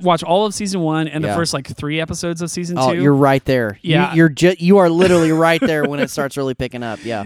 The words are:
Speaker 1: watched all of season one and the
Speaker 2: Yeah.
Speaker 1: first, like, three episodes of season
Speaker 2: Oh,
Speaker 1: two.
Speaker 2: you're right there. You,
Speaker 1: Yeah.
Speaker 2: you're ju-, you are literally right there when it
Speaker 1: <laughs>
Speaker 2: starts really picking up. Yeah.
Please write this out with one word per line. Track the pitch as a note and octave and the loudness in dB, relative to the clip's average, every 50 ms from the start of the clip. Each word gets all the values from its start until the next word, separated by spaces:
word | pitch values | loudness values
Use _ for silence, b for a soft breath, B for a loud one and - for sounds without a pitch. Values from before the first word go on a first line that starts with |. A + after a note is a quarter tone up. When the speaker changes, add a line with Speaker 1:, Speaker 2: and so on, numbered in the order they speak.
Speaker 1:
watched | F3+ F3+ E3+ D#3 E3+ | 0 0 0 0 0
all | D#3 E3+ G3 G#3+ | 0 0 0 0
of | G#3 G3 | -2 -4
season | - G#3 G3 F#3+ F#3 | -6 -6 -6 -4 -2
one | E3 D#3 D#3 D#3+ D#3+ | -2 -2 0 -2 -2
and | D#3 C#3+ D#3 D#3 | -4 -4 -6 -4
the | - | -2
Speaker 2:
Yeah. | G2+ | -2
Speaker 1:
first, | E3+ E3+ D3+ - | -2 -2 -4 -4
like, | C#3+ C3+ | -6 -8
three | - - - D3 D3 D3+ D#3+ | -10 -12 -10 -8 -4 -4 -4
episodes | D#3+ D#3 F3 D#3+ - E3+ E3+ E3 F3 | -4 -4 -6 -8 -6 -6 -6 -6 -8
of | E3 | -8
season | - F#3 F3 E3+ F3 | -8 -8 -8 -6 -2
Speaker 2:
Oh, | D#3+ C3 B2+ E3+ | 0 0 0 0
Speaker 1:
two. | F3 | 2
Speaker 2:
you're | C#3 C#3+ C#3+ | 2 4 4
right | C3+ C#3+ C#3 C3+ C3+ - | 4 4 4 2 2 0
there. | - C3 B2+ A#2 G#2 G2 - | 0 -2 0 -2 -4 -6 -8
You, | - F3 D#3 | -4 0 2
Speaker 1:
Yeah. | D3 D3 - D3 | 2 2 2 4
Speaker 2:
you're | D#3+ E3 D#3+ | 4 4 4
ju-, | C#3 A2 D#3 F3+ F#3 E3 | 4 2 2 2 2 2
you | E3+ F3 G3+ | 2 4 6
are | G3+ F#3 E3+ | 6 6 4
literally | E3 E3+ F#3 F#3 F3+ E3+ E3 D#3+ | 4 4 4 4 4 4 4 2
right | D#3 D#3+ E3 E3 E3 E3 | 2 2 2 2 2 2
there | C4+ G#3+ D#3+ D3+ D3 | 0 0 0 0 -2
when | C#3 C#3+ C#3+ | -2 -2 -4
it | C3+ C3+ | -4 -4
Speaker 1:
<laughs> | |
Speaker 2:
starts | - - C#3+ C3 - | -4 -6 -6 -6 -6
really | C#3+ C#3 C3+ B2+ | -6 -6 -6 -4
picking | - C3 A#2+ - A#2+ A#2+ | -6 -8 -8 -8 -8 -8
up. | A2+ G#2+ G2 G2 | -8 -10 -10 -8
Yeah. | A2+ A#2 G#2+ G2 | -8 -8 -6 -8